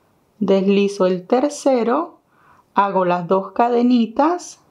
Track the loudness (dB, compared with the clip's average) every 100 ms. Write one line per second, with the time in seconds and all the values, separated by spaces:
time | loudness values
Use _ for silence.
0 | _ _ _ _ 0 0 2 2 2 0
1 | -2 -2 0 0 0 -2 0 0 0 -2
2 | -4 -12 _ _ _ _ _ -2 0 0
3 | 0 -2 0 -2 -2 -2 0 2 2 2
4 | 0 0 0 -2 -8 -20 _